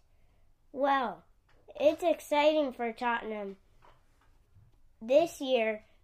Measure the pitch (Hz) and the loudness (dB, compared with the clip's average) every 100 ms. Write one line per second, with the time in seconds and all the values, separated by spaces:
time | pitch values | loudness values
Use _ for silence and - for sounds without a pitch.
0 | _ _ _ _ _ _ _ 262 277 277 | _ _ _ _ _ _ _ -2 0 2
1 | 233 170 - _ _ _ - - 285 311 | -2 -8 -18 _ _ _ -20 0 2 2
2 | 339 302 - 294 302 311 277 240 240 226 | 0 0 0 2 4 2 0 -4 -6 -4
3 | 247 233 220 214 196 196 _ _ - - | -4 -4 -6 -8 -10 -12 _ _ -20 -20
4 | _ _ _ _ _ - - _ - _ | _ _ _ _ _ -20 -20 _ -20 _
5 | 226 277 330 - 269 254 220 214 - _ | 2 4 4 -2 0 0 0 -4 -10 _